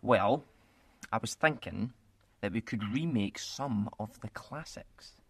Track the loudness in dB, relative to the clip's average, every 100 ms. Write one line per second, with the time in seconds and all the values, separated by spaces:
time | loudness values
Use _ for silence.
0 | 6 6 6 4 0 -20 _ _ _ _
1 | -4 -4 -2 2 2 2 -6 -4 -4 -6
2 | -20 _ _ _ -2 -2 -2 -4 0 0
3 | 2 2 0 -2 -10 -6 0 0 0 -2
4 | -10 -8 -12 -12 -12 -12 -10 -14 -16 -20
5 | -20 -20